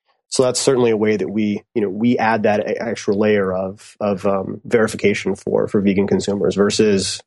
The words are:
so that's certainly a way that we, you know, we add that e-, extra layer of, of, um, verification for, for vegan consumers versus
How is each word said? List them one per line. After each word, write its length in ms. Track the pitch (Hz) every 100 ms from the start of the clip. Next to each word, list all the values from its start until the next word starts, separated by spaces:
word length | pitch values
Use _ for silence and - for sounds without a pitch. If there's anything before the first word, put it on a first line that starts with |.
| _ _ _
so 120 | -
that's 180 | 127 123
certainly 300 | - 127 120
a 80 | 107
way 180 | 107 107
that 140 | 90
we, 320 | 104 107 101 - 117
you 60 |
know, 60 | 101
we 280 | 101 120 123
add 260 | 110 113
that 180 | 107 104 104
e-, 100 | 104
extra 340 | 113 101 -
layer 400 | 101 107 104 95
of, 420 | 92 95 101 - -
of, 260 | 104 95 101
um, 360 | 98 95 104 -
verification 680 | 117 110 101 101 101 98 98
for, 320 | - 104 104
for 120 | 107
vegan 260 | 101 95 98
consumers 480 | 95 - 101 92 92
versus 640 | 104 104 107 98 95 -